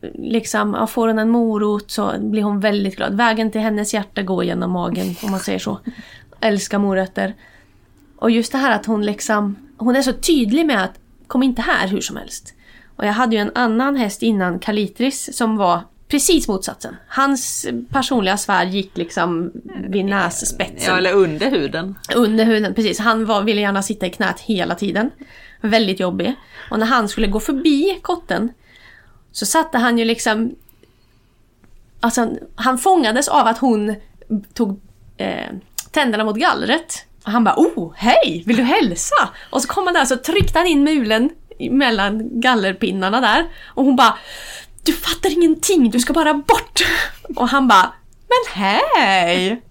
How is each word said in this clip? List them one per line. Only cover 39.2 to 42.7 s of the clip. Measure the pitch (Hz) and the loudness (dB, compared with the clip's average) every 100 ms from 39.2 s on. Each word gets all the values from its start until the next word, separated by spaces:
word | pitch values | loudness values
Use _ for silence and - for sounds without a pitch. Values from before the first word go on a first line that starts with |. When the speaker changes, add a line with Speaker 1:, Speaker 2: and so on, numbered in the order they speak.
| - - - | 0 -6 -6
Speaker 1:
Och | - | -4
så | 269 | -2
kom | - 370 | -2 0
han | |
där, | 339 | 2
så | 262 254 | 2 0
tryckte | 254 392 - 320 | 0 2 2 2
han | 359 | 2
in | 294 | 4
mulen | 285 311 214 220 269 - - - 233 | 4 2 2 2 2 -2 -20 -10 0
mellan | 262 269 220 196 214 220 233 | 2 2 2 0 -2 -4 0
gallerpinnarna | 254 240 190 | 2 2 0